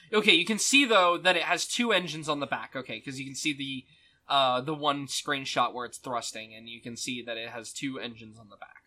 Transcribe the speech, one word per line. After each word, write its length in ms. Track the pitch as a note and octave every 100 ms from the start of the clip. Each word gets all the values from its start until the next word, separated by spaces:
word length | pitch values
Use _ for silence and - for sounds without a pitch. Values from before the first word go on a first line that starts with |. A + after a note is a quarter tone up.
| -
okay, 220 | G#3+ G#3+
you 100 | E3+
can 140 | F3 G#3+
see, 260 | - C#4
though, 320 | C4+ G#3+ F3+ E3+
that 180 | F3 F3
it 60 |
has 220 | D#3 E3+ -
two 260 | - A#3+
engines 360 | G3 F3 D3+ D3+
on 120 | D3
the 60 | C3+
back, 280 | B2 -
okay, 240 | C3+ B2 A2+
'cause 180 | C#3+ C3+
you 40 |
can 120 | C3+ C3+
see 160 | D#3
the, 340 | C#3 C#3 C3 - _ _ _ -
uh, 320 | C#3 C3 B2+
the 140 | C3+
one 320 | D3+ D3 C#3+ C#3
screenshot 640 | - - C#3 C3+ C#3+ A#2+
where 140 | B2 A#2+
it's 120 | -
thrusting, 540 | C3+ A#2+ A2+ A2+ A2
and 160 | A2 A2+
you 120 | A#2
can 160 | A#2+ A#2
see 260 | - B2
that 140 | A#2 A2+
it 140 | A#2
has 220 | A#2+ A2
two 260 | - C#3+ C3
engines 380 | A#2+ A2+ A2 A2
on 100 | G#2+
the 80 | G2+
back, 260 | - -